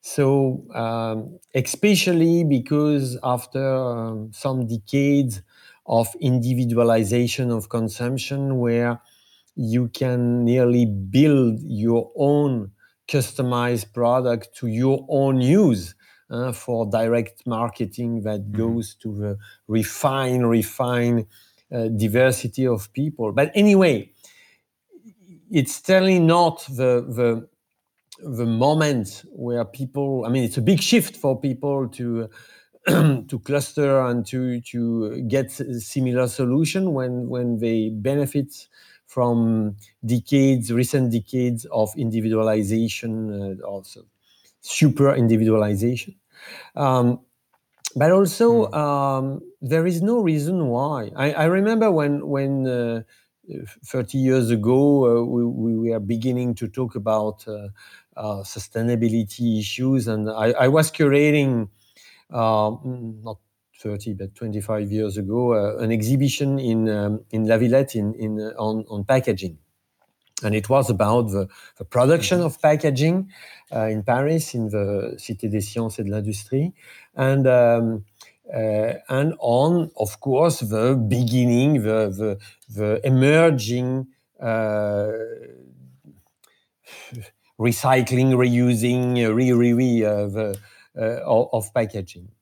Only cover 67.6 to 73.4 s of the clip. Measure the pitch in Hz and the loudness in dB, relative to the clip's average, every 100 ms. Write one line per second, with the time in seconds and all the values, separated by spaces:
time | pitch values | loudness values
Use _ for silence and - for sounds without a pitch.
67.6 | 117 131 135 113 104 113 110 107 107 - | 4 2 2 -2 -4 -4 -6 -4 -6 -6
68.6 | 107 110 110 104 101 131 127 98 92 78 | -4 -4 -6 -8 0 0 2 -4 -6 -12
69.6 | _ _ _ _ _ _ _ - 107 107 | _ _ _ _ _ _ _ -8 -2 -2
70.6 | 104 135 127 101 104 120 113 98 95 - | 2 2 2 0 2 2 0 -2 -4 -10
71.6 | - _ - 123 127 170 - 180 165 - | -20 _ -4 2 4 4 2 0 0 0
72.6 | 156 151 160 131 156 185 190 - | 2 4 2 2 2 0 -4 -14